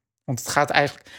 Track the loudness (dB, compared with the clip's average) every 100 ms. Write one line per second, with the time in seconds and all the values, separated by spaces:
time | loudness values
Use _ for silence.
0 | _ _ -6 -6 -2 0 2 2 0 -2
1 | -18